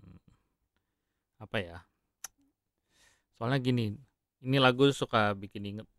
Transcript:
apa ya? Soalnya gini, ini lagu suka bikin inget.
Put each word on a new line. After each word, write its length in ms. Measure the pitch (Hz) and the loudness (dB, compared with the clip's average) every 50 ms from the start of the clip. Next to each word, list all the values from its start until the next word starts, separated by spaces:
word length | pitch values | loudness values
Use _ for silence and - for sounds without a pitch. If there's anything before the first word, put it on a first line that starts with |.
| - 95 - - _ - - _ _ _ _ _ _ _ _ _ _ _ _ _ _ _ _ _ _ _ _ - | -20 -20 -20 -20 _ -20 -20 _ _ _ _ _ _ _ _ _ _ _ _ _ _ _ _ _ _ _ _ -20
apa 140 | 110 - - 110 | -12 -6 -6 -6
ya? 200 | 92 85 85 87 - _ _ _ _ _ _ _ - - _ _ _ _ _ _ _ _ _ _ _ _ _ _ _ _ _ _ _ _ _ | -6 -6 -10 -18 -20 _ _ _ _ _ _ _ -20 -20 _ _ _ _ _ _ _ _ _ _ _ _ _ _ _ _ _ _ _ _ _
Soalnya 240 | - 117 120 135 135 | -8 -4 -2 -2 0
gini, 380 | 123 131 127 123 113 104 104 - - _ _ _ _ _ _ _ 131 | 0 0 0 0 0 -2 -6 -8 -14 _ _ _ _ _ _ _ -4
ini 100 | 131 135 139 | -2 2 4
lagu 260 | 131 127 123 127 139 139 135 | 4 4 6 6 4 4 4
suka 400 | - 143 - - 113 107 104 101 | 2 -2 0 2 2 2 2 0
bikin 320 | 98 101 101 - 104 101 | -4 -8 -12 -12 -12 -10
inget. 200 | 101 101 107 - - _ | -10 -10 -12 -14 -16 _